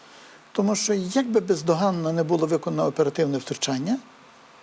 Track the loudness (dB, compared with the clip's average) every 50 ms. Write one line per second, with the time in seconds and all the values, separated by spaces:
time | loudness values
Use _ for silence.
0 | -20 -20 -20 -20 -20 -20 -20 -20 -20 -10 -4 -2 0 0 0 0 0 0 0 0
1 | -2 0 0 0 0 2 0 0 2 2 0 0 2 0 2 2 2 0 0 0
2 | -2 0 0 0 0 2 2 0 2 2 0 -2 0 -2 -2 0 0 0 2 2
3 | 0 0 2 0 0 0 0 -4 -4 -6 -6 -6 -4 -4 -2 -2 -2 -2 -4 -4
4 | -6 -14 -20 -20 -20 -20 -20 -20 -20 -20 -20 -20